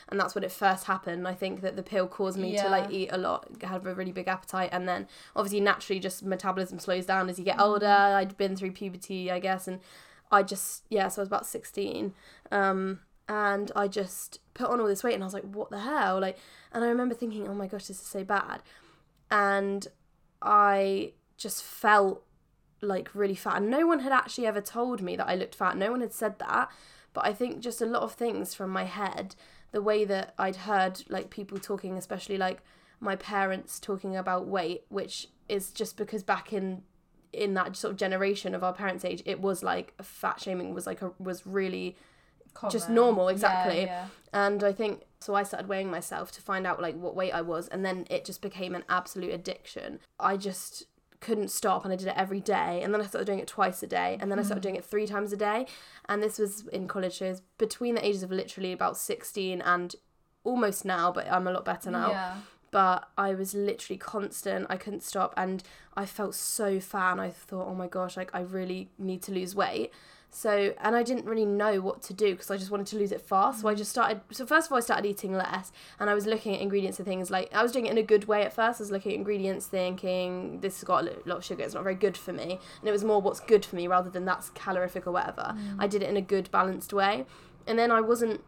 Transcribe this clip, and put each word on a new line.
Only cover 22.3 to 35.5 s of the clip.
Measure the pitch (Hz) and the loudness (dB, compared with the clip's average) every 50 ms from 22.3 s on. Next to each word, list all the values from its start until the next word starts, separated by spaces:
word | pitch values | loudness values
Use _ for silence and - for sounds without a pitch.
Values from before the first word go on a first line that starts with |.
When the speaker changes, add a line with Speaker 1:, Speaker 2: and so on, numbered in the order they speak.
| _ _ _ _ _ _ _ _ _ _ - | _ _ _ _ _ _ _ _ _ _ -2
Speaker 1:
like, | 202 190 185 - - - | -2 0 -2 -2 -4 -2
really | 202 208 196 190 | 0 2 2 2
fat, | - - 208 180 196 | 0 -2 0 0 2
and | 202 208 | 2 2
no | 247 294 330 | 4 6 6
one | 330 339 294 | 6 6 4
had | 254 269 269 | 4 4 4
actually | 247 - - - - 240 | 2 2 0 -2 -2 0
ever | 220 208 208 | 0 0 0
told | 202 - - 233 240 254 247 202 190 | -4 -4 -4 -2 -2 0 -2 -2 -2
me | 180 - | -4 -2
that | - - - | -2 0 0
I | 180 | 0
looked | 185 - - - | 0 -2 -4 -4
fat. | - 202 185 185 | -2 0 0 0
No | 185 190 214 | 2 0 0
one | 240 254 | 0 0
had | 240 208 - | -2 -4 -4
said | - 233 208 196 - | -4 -4 -4 -4 -4
that, | - - - 240 254 - - - - - - - - _ - | -4 0 2 2 0 0 -4 -12 -20 -20 -20 -20 -20 _ -4
but | - - | -2 0
I | 214 208 | 0 0
think | 196 247 240 - - | 0 -2 -4 -4 -6
just | 226 247 226 - | -8 -8 -6 -4
a | 233 | -2
lot | 226 240 240 - | -2 0 0 -2
of | 220 - | -4 -4
things | - 240 233 208 190 185 185 - | -4 -4 -2 -2 -4 -6 -6 -8
from | - 202 185 | -8 -6 -4
my | 190 190 185 | -4 -4 -4
head, | 185 180 208 208 190 - - 190 190 - - - - - - - - - | -4 -4 -4 -6 -4 -4 -6 -8 -10 -12 -16 -20 -20 -20 -20 -16 -6 -4
the | 208 202 | 0 2
way | 214 214 214 214 | 2 4 4 4
that | 196 196 190 185 - - - | 2 0 0 -2 -4 -4 -2
I'd | 196 190 196 | -2 -2 -2
heard, | 185 185 214 208 196 185 185 190 - - - | -4 -4 0 2 2 2 2 0 -4 -8 -8
like, | - 190 - - | -6 -6 -6 -8
people | - - 202 196 196 190 | -10 -12 -10 -8 -8 -10
talking, | - - 208 190 - 185 185 | -6 -6 -6 -6 -4 -6 -8
especially, | 185 180 - - 190 - - 202 190 | -8 -8 -8 -8 -10 -6 -6 -2 0
like, | 185 185 185 - - _ - - _ _ _ _ | 0 -2 -2 -4 -10 _ -20 -20 _ _ _ _
my | - 202 190 | -4 -4 -4
parents | 190 - - 208 196 196 190 190 190 - - - - | -4 -4 -2 0 0 2 2 0 -2 -6 -10 -12 -10
talking | - - 202 190 - 196 190 | -6 -6 -4 -4 -4 -4 -4
about | 190 185 196 185 185 185 | -4 -2 0 0 0 0
weight, | 180 190 190 170 165 180 - - _ | 0 0 0 0 0 -4 -6 -8 _
which | 202 196 185 - - - - - _ _ _ | -6 -6 -6 -6 -8 -10 -12 -12 _ _ _
is | - | -4